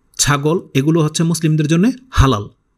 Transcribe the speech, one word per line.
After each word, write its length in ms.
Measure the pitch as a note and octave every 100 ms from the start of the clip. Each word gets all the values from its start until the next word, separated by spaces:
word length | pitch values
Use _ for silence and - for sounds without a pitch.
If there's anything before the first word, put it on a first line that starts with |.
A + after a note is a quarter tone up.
| _ -
ছাগল 400 | - C#3+ D3 F3 -
এগুলো 240 | C#3 C#3 E3+
হচ্ছে 200 | D3+ D#3+
মুসলিমদের 440 | E3 E3+ D#3+ D#3 D3+
জন্য 180 | E3 G#3+ C4 -
হালাল। 340 | - C3+ A2 G#2 - _